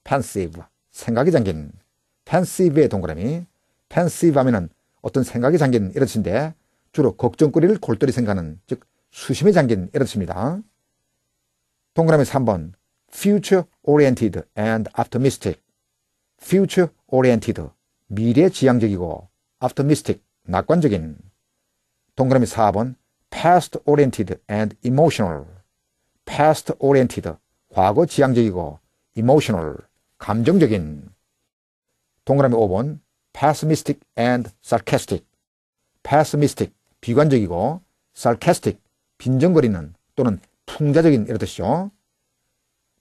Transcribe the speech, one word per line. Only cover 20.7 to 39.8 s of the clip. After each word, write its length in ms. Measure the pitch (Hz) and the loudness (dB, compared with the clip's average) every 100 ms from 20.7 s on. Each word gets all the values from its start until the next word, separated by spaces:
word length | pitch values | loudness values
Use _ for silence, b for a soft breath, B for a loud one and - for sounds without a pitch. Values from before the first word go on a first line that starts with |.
| 170 151 98 80 73 - _ _ _ _ _ _ _ _ - | 2 2 0 -6 -14 -20 _ _ _ _ _ _ _ _ -2
동그라미 300 | 131 131 120 | 2 2 2
사 260 | - 107 | 0 0
번, 240 | 98 120 127 _ _ _ | 0 -4 -8 _ _ _
past 480 | - 165 180 - - - | -2 2 2 2 -4 0
oriented 540 | 143 135 - 95 92 - | 2 2 0 -6 -8 -6
and 260 | 104 107 - | -4 -4 -6
emotional. 600 | 120 131 160 - 98 76 67 92 _ _ _ _ _ _ - | -2 2 2 0 -4 -6 -12 -20 _ _ _ _ _ _ -8
past 480 | - 151 147 - - | 2 2 2 -4 -2
oriented, 540 | 135 139 123 - 87 80 _ _ _ | 2 4 2 -2 -10 -12 _ _ _
과거 360 | - 95 107 170 | 0 2 2 0
지향적이고, 760 | - 131 120 113 90 78 76 _ _ _ - | 2 2 2 0 -2 -8 -12 _ _ _ -2
emotional, 600 | 117 151 - 95 78 - - _ _ _ | 2 4 2 -4 -6 -10 -16 _ _ _
감정적인. 920 | - 113 117 185 139 104 78 76 - - _ _ _ _ _ _ _ _ _ _ - | -6 -2 2 4 4 2 -4 -12 -18 -20 _ _ _ _ _ _ _ _ _ _ 0
동그라미 300 | 139 135 117 | 2 4 2
오 120 | 104 | 2
번, 340 | 95 139 151 _ _ _ | 0 -4 -8 _ _ _
pessimistic 680 | - 143 147 156 156 - 139 _ - | -2 0 2 0 -2 -2 -6 _ -4
and 340 | 120 123 107 - | -2 -2 -4 -14
sarcastic. 600 | - 113 - 135 - 92 - _ _ _ _ _ _ _ | -4 -4 0 -4 -2 -8 -8 _ _ _ _ _ _ _
pessimistic, 720 | - 143 151 147 143 - 92 _ _ _ | 0 2 2 0 0 0 -6 _ _ _
비관적이고, 800 | - 120 151 131 95 85 113 175 - _ _ - | -2 2 2 2 0 -2 -4 -6 -12 _ _ -4
sarcastic, 640 | 123 117 - - - - _ _ _ _ | -2 0 0 0 -2 -6 _ _ _ _
빈정거리는 760 | 127 131 170 160 123 92 | -2 2 2 4 2 -2